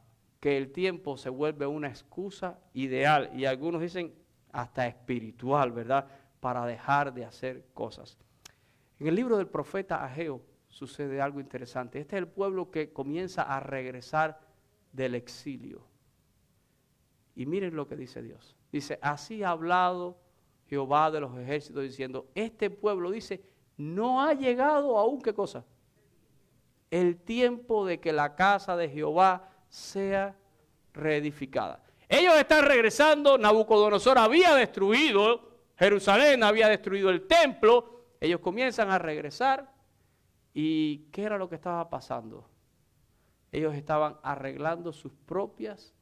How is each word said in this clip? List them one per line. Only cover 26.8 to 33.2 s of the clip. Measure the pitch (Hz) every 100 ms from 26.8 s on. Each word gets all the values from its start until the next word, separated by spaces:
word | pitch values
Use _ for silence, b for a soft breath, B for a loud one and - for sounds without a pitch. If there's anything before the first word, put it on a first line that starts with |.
| _
"El | 170 180 175
tiempo | - 233 247 240 247 220 190
de | 165
que | 170
la | 151 147 151
casa | 190 202 190 175
de | 165
Jehová | 147 151 160 190 185 B B B
sea | - - 196 196 196 196 196 _ _ _ _ _
reedificada". | - 147 151 151 147 131 135 98 - b b b
Ellos | 247 359 320
están | 285 311 285
regresando, | 254 226 - 302 302